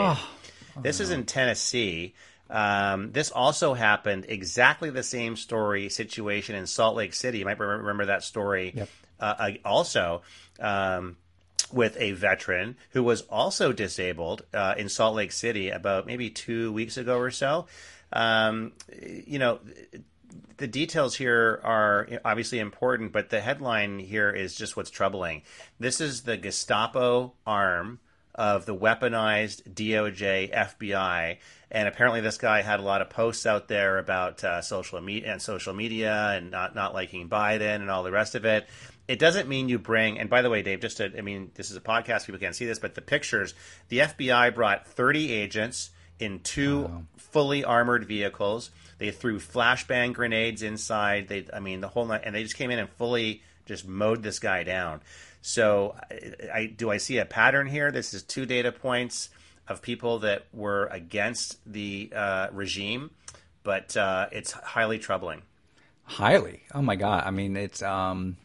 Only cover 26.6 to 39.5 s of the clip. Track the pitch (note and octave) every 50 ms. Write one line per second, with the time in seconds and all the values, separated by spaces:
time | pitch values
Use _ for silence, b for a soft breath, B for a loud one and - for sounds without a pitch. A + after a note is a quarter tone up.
26.6 | - - A#2+ G#2 A2 A#2 - C3+ B2 B2 B2 B2 B2+ B2+ - _ _ A2 G#2+ G2+
27.6 | G2 F#2+ F2+ F2 F2 G#2 B2 A#2+ _ _ _ _ _ _ - - A2+ G#2 G2+ G2
28.6 | F#2+ - G#2 F#2 G2 A2 A2+ - C3 A#2+ A#2 A2+ A2 G#2+ G#2+ G#2+ G#2+ G#2 F#2+ -
29.6 | - F#2+ F#2 F2+ G#2+ G#2+ A2 G#2+ G#2+ G#2+ F#2+ F#2 G#2 G2 F#2+ F#2+ F#2+ F#2+ - A2+
30.6 | G2+ G2 - _ A2 G2+ G2 F#2+ F#2+ F#2 F2 F2 E2 E2 F2+ b b b b b
31.6 | b b - A2 G#2+ G2+ - - A#2+ B2 A2+ A#2 G#2+ A2 G#2 - - A2+ G#2+ G#2+
32.6 | G2 G#2+ G#2 G2+ G2 G2 G2 G2 F#2+ - - - A2+ A#2 A2+ - - A#2 G#2+ G#2
33.6 | - - A2 G2+ G2+ G2 F#2+ F#2+ F2 - F#2+ F#2 F#2 F2+ - - - F#2+ E2+ E2+
34.6 | E2 - G#2+ F#2+ F2+ - - F2 E2+ F#2+ G#2 G2 G2 A2 G#2 F#2+ - - G#2+ F2+
35.6 | - G2 F#2+ G2+ A2 A#2 A2+ A2 A2 G#2+ G#2+ G#2 G#2+ G#2 G2+ F#2 F2 F2+ F#2 F#2
36.6 | F#2 F#2 - A2 G2 F#2+ - G2 F#2 F2+ - F#2 E2+ E2+ A2 G#2 G#2+ G#2 A2 G#2+
37.6 | G#2+ G#2+ G#2 G#2 G2+ G2 G2 F#2 F2+ F2+ F#2 G#2 A2 G#2+ - A#2+ G#2 A2+ A2 G#2+
38.6 | - B B B B B B B B - B2+ A2+ D3+ E3 E3+ G3+ E3 B2+